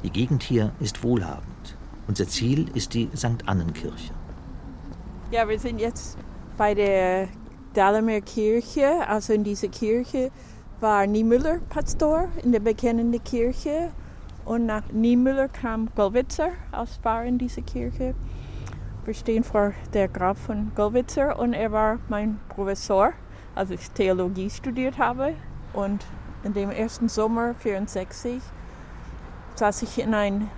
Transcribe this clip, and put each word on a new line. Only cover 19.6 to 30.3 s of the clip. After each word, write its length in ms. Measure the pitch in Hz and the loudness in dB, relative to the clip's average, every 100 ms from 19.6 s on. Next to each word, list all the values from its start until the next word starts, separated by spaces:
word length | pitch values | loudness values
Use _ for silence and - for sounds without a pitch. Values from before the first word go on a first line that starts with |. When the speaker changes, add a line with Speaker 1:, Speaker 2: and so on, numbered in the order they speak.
| 202 196 - | 2 0 -2
Speaker 2:
der 140 | 208 190 | 0 2
Grab 320 | 196 185 202 | 2 0 0
von 320 | - 208 214 - | -4 -2 -2 0
Gollwitzer 600 | 208 247 247 - 285 - | 2 2 2 0 2 2
und 160 | 240 | 0
er 180 | 226 220 | 0 0
war 260 | 214 220 226 - | 2 2 0 -4
mein 300 | 208 214 214 - | -2 -2 -4 -8
Professor, 680 | - 196 196 - 196 233 - - - - - | -4 -2 -2 2 4 4 2 -14 -16 -10 -4
als 140 | 190 | -4
ich 200 | 175 - | -4 -8
Theologie 580 | - 190 185 180 190 196 | 0 2 4 2 0 -4
studiert 480 | - 269 240 254 269 | -4 -4 -2 -2 2
habe. 380 | 240 247 277 320 - - - | 0 2 -2 -2 -10 -12 -8
Und 340 | - 202 202 - - - - | -4 -2 -2 -6 -12 -12 -8
in 100 | 208 | -4
dem 160 | 202 196 | -2 -2
ersten 380 | - 226 - 233 | -2 -4 0 0
Sommer 460 | - 220 233 233 | 2 2 2 0
vierundsechzig 880 | 233 226 190 202 196 185 - 240 247 - - - - - - - - - - - - | -2 -2 -2 -2 -4 -6 -6 -6 -6 -10 -14 -14 -14 -14 -14 -12 -12 -12 -14 -14 0
saß 240 | 214 202 | 0 2
ich 160 | 233 - | -4 -2
in 160 | 220 | 0
einer 320 | 214 202 | 2 2